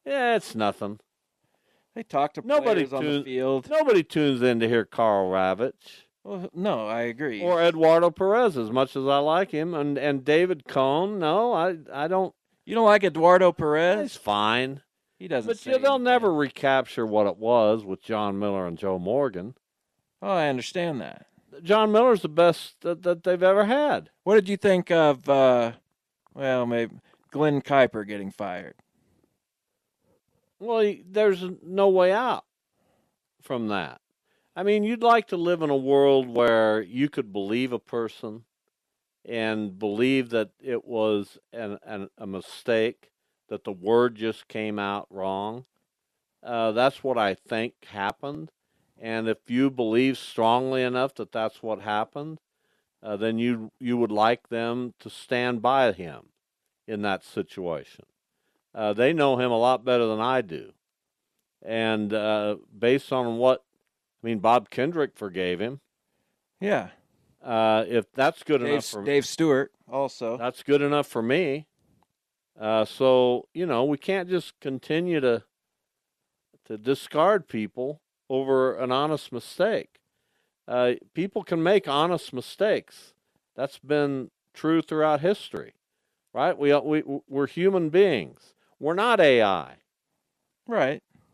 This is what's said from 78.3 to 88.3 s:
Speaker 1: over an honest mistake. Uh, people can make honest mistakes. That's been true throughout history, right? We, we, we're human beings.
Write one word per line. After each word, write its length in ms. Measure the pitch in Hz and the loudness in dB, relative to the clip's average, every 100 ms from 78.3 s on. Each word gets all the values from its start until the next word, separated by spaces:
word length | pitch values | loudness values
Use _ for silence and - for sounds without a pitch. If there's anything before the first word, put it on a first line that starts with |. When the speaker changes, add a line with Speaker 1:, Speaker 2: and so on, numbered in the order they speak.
Speaker 1:
over 440 | 135 135 131 131 95 | -4 2 2 2 -2
an 160 | 127 | -2
honest 400 | 131 147 151 - | -2 -2 -4 -8
mistake. 640 | 120 - - 196 202 - _ _ _ _ _ _ _ - | -14 -14 -2 -2 -2 -8 _ _ _ _ _ _ _ -6
Uh, 240 | 120 123 123 - | 0 0 0 -6
people 280 | - 196 220 | -8 -6 -6
can 200 | 180 170 | -4 -2
make 260 | 165 202 160 | 2 2 2
honest 440 | 139 165 175 - | 0 0 -2 -6
mistakes. 800 | 127 - - 208 147 - - - _ _ _ _ - | -12 -12 -4 -2 -2 -4 -20 -20 _ _ _ _ -10
That's 220 | 135 - | -10 -10
been 520 | 131 147 143 135 123 _ _ | -4 0 0 -4 -10 _ _
true 260 | - 156 165 | -6 0 0
throughout 400 | - 156 156 147 | 0 0 0 2
history, 540 | 170 208 - - 110 _ _ _ _ _ _ | 0 -2 -6 -14 -14 _ _ _ _ _ _
right? 240 | 120 156 147 | -4 -2 0
We, 160 | 143 143 | 2 2
we, 240 | 131 156 - 139 - | 2 -4 -4 -10 -8
we're 200 | 139 139 | -4 -4
human 400 | - 185 190 156 | 0 0 2 0
beings. 640 | 175 196 127 69 | 4 4 2 -4